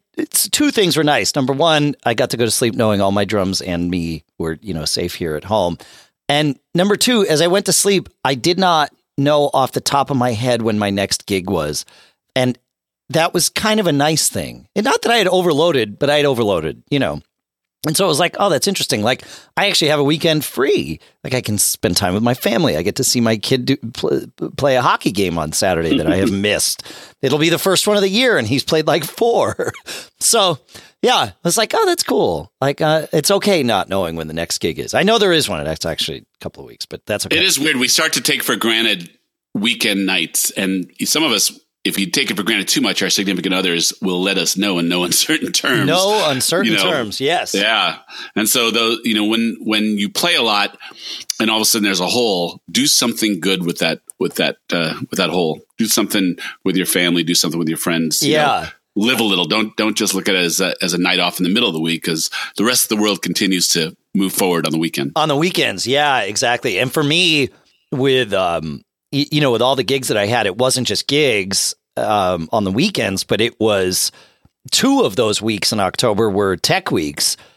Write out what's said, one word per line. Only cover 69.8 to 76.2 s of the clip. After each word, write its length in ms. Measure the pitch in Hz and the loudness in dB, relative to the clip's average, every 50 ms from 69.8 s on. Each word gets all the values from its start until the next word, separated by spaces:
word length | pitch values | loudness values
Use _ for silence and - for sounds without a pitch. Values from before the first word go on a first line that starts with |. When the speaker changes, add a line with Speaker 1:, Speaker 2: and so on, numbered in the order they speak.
| 120 | 0
Speaker 1:
gigs 240 | 92 135 139 127 117 | -2 -2 -2 -2 -2
that 100 | 123 104 | 0 0
I 80 | 101 | 0
had, 220 | 101 120 120 107 101 | 0 0 0 0 0
it 100 | 90 110 | 0 0
wasn't 300 | 127 131 127 131 120 - | 0 0 0 0 -2 -2
just 180 | 104 - - | -2 -4 -2
gigs, 720 | - 139 147 156 135 113 104 95 95 98 - - - - _ _ _ - | 0 0 2 2 2 2 0 -2 -2 -2 -2 -2 -4 -6 _ _ _ -6
um, 540 | - 117 104 107 104 95 90 92 85 98 - | -4 -2 0 0 2 2 0 0 -2 -4 -2
on 120 | - 113 104 | -2 -2 0
the 80 | 95 | 0
weekends, 520 | 95 113 170 214 190 147 117 101 98 95 - | 0 0 0 0 0 -2 -2 -2 -2 -4 -4
but 160 | - 117 98 | -2 0 0
it 200 | 113 117 - - | 0 0 0 0
was 520 | 110 110 104 98 95 92 92 - - - - - - - _ _ _ _ _ _ - - | 0 2 2 2 2 0 0 -2 -2 -4 -6 -10 -20 -20 _ _ _ _ _ _ -10 -4
two 300 | - - - 269 277 277 | -2 0 2 4 4 4
of 140 | 220 131 104 | 2 2 2
those 280 | 156 117 107 104 - 104 | 2 0 2 0 0 -2
weeks 280 | 113 110 98 - - | -2 -2 -2 -2 -2
in 80 | 117 110 | 0 0
October 480 | 98 90 - - - 120 104 98 | 0 0 0 0 0 2 2 2